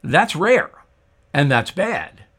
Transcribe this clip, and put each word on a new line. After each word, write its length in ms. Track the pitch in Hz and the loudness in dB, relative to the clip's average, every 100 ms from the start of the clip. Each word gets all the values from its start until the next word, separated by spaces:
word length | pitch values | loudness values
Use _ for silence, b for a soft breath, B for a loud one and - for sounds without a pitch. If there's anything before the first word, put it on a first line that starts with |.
That's 360 | - 147 220 151 | 0 0 0 -2
rare, 340 | 202 247 - - _ _ _ _ _ | 2 2 0 -10 _ _ _ _ _
and 160 | 139 143 | 0 2
that's 220 | 127 - | 2 0
bad. 500 | - 214 220 78 - - | -4 -4 -4 -8 -16 -20